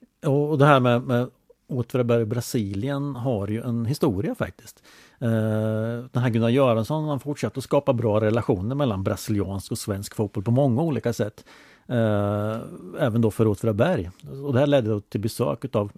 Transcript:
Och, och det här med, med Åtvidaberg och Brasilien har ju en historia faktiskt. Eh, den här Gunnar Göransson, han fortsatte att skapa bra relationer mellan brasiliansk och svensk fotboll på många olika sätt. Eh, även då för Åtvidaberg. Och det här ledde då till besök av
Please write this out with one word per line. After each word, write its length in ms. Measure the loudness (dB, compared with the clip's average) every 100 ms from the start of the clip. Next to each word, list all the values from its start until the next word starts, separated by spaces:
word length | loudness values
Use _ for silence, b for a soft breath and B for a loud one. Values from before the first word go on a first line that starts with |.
| _ _ 0
Och, 180 | 0 2
och 80 | 4
det 80 | 6
här 140 | 6
med, 220 | 6 2
med 260 | 2 0 0 _ _ _ -8
Åtvidaberg 540 | -6 -2 0 2 2
och 60 | 2
Brasilien 880 | -2 -2 -2 -2 -4 -4 -4 -6 -4
har 320 | -2 -2 -2
ju 140 | -4
en 240 | -4 -4 -2
historia 480 | 0 0 0 -4
faktiskt. 480 | -4 -6 -8 -20 -20 b b b b
Eh, 100 | 0 0 0 0 0 -2 -4 -6 -6
den 100 | -2
här 80 | 0
Gunnar 180 | 2 4
Göransson, 600 | 4 4 2 0 -2 -2
han 120 | -4
fortsatte 380 | -6 -6 -6 -6
att 60 |
skapa 280 | 0 2 2
bra 280 | 0 2 2
relationer 540 | 2 0 0 -2 -2
mellan 280 | -2 -2 0
brasiliansk 680 | -2 -4 -2 -2 -2 -6 -8
och 60 | -8
svensk 360 | -6 -6 -6
fotboll 300 | -4 -4 -4
på 60 | 0
många 320 | 2 2 2
olika 300 | 0 -2 -2
sätt. 320 | -2 -4 -6 -20 b b b b
Eh, 720 | 0 2 2 0 -2 -2 -6 -10 -14 -12 -4
även 200 | 0 2
då 100 | 2
för 160 | 2 0
Åtvidaberg. 640 | 2 0 2 2 0 -4 -12 -16 -10
Och 80 | -2
det 60 | 2
här 80 | 4
ledde 220 | 4 2
då 100 | -2
till 200 | -4 -4
besök 540 | -4 -2 -2 -2 -2
av 180 | -2 -2